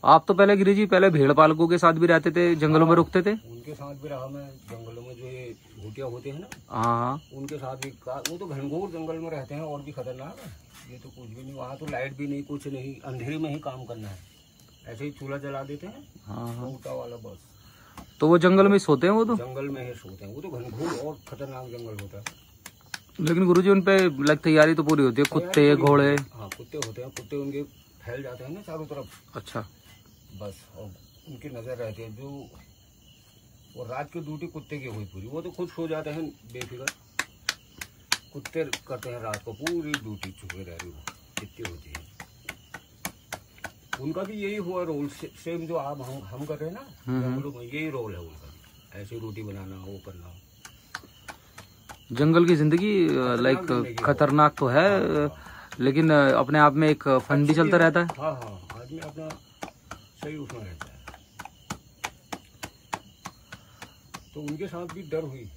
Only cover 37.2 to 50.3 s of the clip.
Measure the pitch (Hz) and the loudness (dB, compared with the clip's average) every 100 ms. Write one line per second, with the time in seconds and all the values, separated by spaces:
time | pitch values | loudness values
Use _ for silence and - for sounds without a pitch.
37.2 | - _ - - _ - - _ _ - | -10 _ -12 -12 _ -20 -20 _ _ -6
38.2 | - 143 - 165 147 120 - 127 127 120 | -6 -16 -8 -6 -6 -8 -10 -12 -10 -10
39.2 | 113 107 117 107 151 170 151 147 107 101 | -8 -10 -10 -8 -4 -4 -4 -8 -8 -14
40.2 | 92 95 95 87 90 82 87 76 - - | -14 -16 -18 -16 -14 -14 -16 -16 -18 -18
41.2 | - - 104 - 87 82 - - - - | -16 -14 -14 -12 -12 -12 -16 -18 -18 -20
42.2 | - - - - _ - - _ - - | -20 -18 -18 -18 _ -20 -20 _ -14 -14
43.2 | _ - - - - - _ - 135 160 | _ -18 -18 -20 -20 -20 _ -10 -6 -6
44.2 | 190 214 196 208 175 185 175 147 143 - | -8 -6 -6 -6 -4 -4 -4 -4 -6 -8
45.2 | 156 - 165 170 160 165 139 143 127 135 | -16 -12 -8 -8 -4 -4 -4 -8 -10 -12
46.2 | 98 123 147 156 156 208 269 147 - 127 | -14 -12 -10 -8 -8 -10 -16 -16 -6 -4
47.2 | 127 127 143 120 117 143 156 135 110 90 | -2 -4 -6 -12 -12 -8 -8 -6 -8 -10
48.2 | 82 78 71 - - - _ 104 101 117 | -14 -18 -20 -20 -20 -20 _ -18 -14 -12
49.2 | 113 104 104 98 95 92 92 98 98 87 | -10 -10 -12 -12 -12 -14 -14 -16 -16 -18
50.2 | 87 | -20